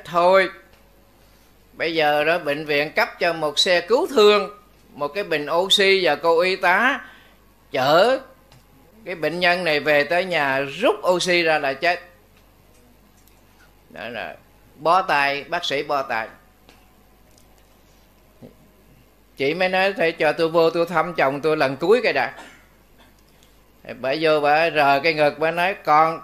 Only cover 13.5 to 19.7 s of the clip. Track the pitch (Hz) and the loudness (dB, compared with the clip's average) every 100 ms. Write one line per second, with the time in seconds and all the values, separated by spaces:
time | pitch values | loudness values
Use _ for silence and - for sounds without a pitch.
13.5 | _ _ _ _ 76 107 117 87 - _ | _ _ _ _ -16 -14 -12 -12 -14 _
14.5 | _ _ - 156 180 185 151 139 143 139 | _ _ -6 0 2 2 0 0 -2 -6
15.5 | 139 - 139 151 143 135 113 110 - _ | -8 -4 -6 -4 -4 -4 -6 -8 -14 _
16.5 | _ _ - _ _ _ _ _ _ _ | _ _ -20 _ _ _ _ _ _ _
17.5 | _ _ _ _ _ _ _ _ _ - | _ _ _ _ _ _ _ _ _ -20
18.5 | _ _ _ _ _ _ _ _ - 139 | _ _ _ _ _ _ _ _ -6 -4
19.5 | 165 185 | -2 -2